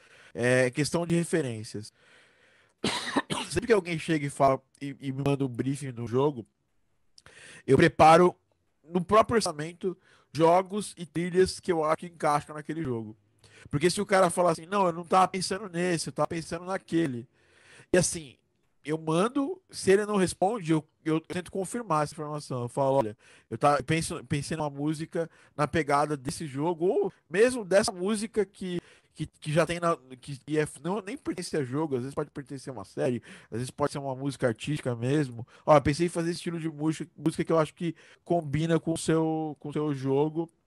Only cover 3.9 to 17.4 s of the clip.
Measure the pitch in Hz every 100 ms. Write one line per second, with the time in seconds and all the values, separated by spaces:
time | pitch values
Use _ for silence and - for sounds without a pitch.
3.9 | 160 - 160 143 - 139 131 _ - 139
4.9 | - 139 131 139 139 135 120 131 139 139
5.9 | 117 117 123 147 127 - _ _ _ _
6.9 | _ _ _ - - - - - 135 165
7.9 | - 156 165 180 - _ _ _ _ 151
8.9 | 175 165 214 220 233 185 147 160 175 190
9.9 | 175 _ _ _ 139 165 180 185 208 -
10.9 | - 175 165 175 175 185 - - 165 156
11.9 | 160 175 165 156 147 - 151 147 156 135
12.9 | 117 107 - _ _ _ - - 147 175
13.9 | 202 196 190 175 185 175 165 165 202 185
14.9 | 165 170 185 185 190 - 196 208 170 180
15.9 | 165 156 143 151 170 - 170 180 190 -
16.9 | 165 160 120 110 _